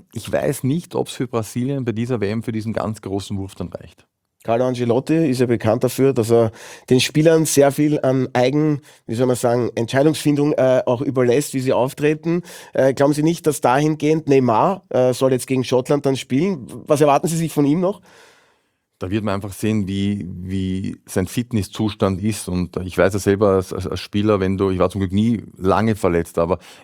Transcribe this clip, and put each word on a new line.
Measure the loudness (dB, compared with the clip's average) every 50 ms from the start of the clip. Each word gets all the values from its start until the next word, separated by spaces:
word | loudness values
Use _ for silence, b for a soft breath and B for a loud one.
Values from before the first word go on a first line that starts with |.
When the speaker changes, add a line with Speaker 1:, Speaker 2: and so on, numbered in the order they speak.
| -12 _ -14
Speaker 1:
ich | -14 -8 -6
weiß | -4 -2 -2 -2 -2 -2 -2
nicht, | -2 -2 -2 -4 -6 -4
ob's | -4 -4 -4 -6
für | -8 -6 -4
Brasilien | -4 -4 -4 -4 -4 -4 -4 -4 -4 -4 -4
bei | -4
dieser | -4 -4 -4 -4 -4 -2
W | -2 -2
M | -4 -4 -6
für | -6
diesen | -6 -6 -6 -6
ganz | -4 -4 -4 -6 -6 -8
großen | -8 -8 -6 -6 -6 -6 -8 -8
Wurf | -8 -8 -10
dann | -12 -12 -10
reicht. | -12 -14 -16 -18 -20 _ _ _ _ _ _ _ _ _ -4
Speaker 2:
Carlo | -2 0 0 0
Ancelotti | 0 -2 -2 0 0 0 0 0 0 0 0 0 0
ist | 0 0
ja | 0
bekannt | 0 0 0 2 2 2 2 2
dafür, | 0 0 2 2 2
dass | 2 2 2 4
er | 4 4 4 2 0 B B B B B B B
den | 2 2
Spielern | 2 2 2 2 4 6 6 4 4
sehr | 2 4 4 4 4
viel | 4 2 0 0 0 0
an | 0 2 0 0 0 0 0
Eigen-, | 2 2 2 2 2 2 0 0 -2 b b b b b b
wie | -2
soll | 0 2
man | 2 2 2
sagen, | 0 0 2 2 0 -2 -2
Entscheidungsfindung, | -4 -4 0 2 2 4 2 2 2 0 0 2 2 2 0
äh, | 2 2 2 4 4 2 2
auch | 0 0 -2
überlässt, | -2 -2 0 0 2 4 2 2 0 -2 -4
wie | -4
sie | -2 0
auftreten. | 0 0 0 -2 -2 -2 0 0 0 0 -2 -2 -2 -2 -4 B B B B B B
Äh, | 2 2 2 2
glauben | 2 2 2 2
Sie | 2 2
nicht, | 0 0 0 0 -2
dass | -2 0
dahingehend | 2 2 2 4 2 0 0 0 0 0 0 0 2 2
Neymar, | 2 4 4 4 2 2 2 2 0 -2 -6 -4
äh, | 0 2 2 2 2
soll | 2 2 2
jetzt | 2 0 -2 -2
gegen | -2 -2 -2
Schottland | 0 0 0 0 0 0 0 0
dann | 0 -2 -2
spielen? | -2 -2 -2 0 0 0 -2 -4 -8 -12 -16 -8 -2
Was | 0 2 4
erwarten | 4 4 4 4 2 0
Sie | -2 -2
sich | -4 -2 0
von | 0 2
ihm | 2 2 2
noch? | 0 -2 -4 -6 b b b b b b b b b b b b b b b b b _ _ -10
Speaker 1:
Da | -6 -4
wird | -4 -2 -2
man | -2 -4
einfach | -4 -6 -8 -8
sehen, | -4 -2 -2 0 0 -2 -2
wie, | -2 -2 -2 -2 -2 -4 -6 -8
wie | -10 -10 -8 -6 -6 -4 -4 -4 -4 -4 -6 -8 -10 -12 _
sein | -8 -4 -4 -4 -2
Fitnesszustand | -2 -6 -6 -2 -2 -4 -4 -4 -4 -4 -4 -4 -2 0 0 0 0 0
ist. | -2 -4 -4 -4 -6 -4
Und | -4 -4 -4 -4 -6 -8 -8
ich | -4 0 2
weiß | 2 4 2
ja | 2
selber | 2 2 2 4 4 4
als, | 2 2 0 -2
als, | -6 -8 -6 -6
als | -6 -8
Spieler, | -8 -6 -4 -2 0 2 2 2
wenn | 0 0 0 0
du, | 0 0
ich | 0 2
war | 0 0
zum | 0 -2
Glück | -4 -2 0
nie | 0 2 2 0 -2 -4 -8 -12
lange | -4 0 0 2 2 2 0 0
verletzt, | 0 0 2 2 0 0 -2 -2 -2
aber | 0 0 -2 -4 B B B B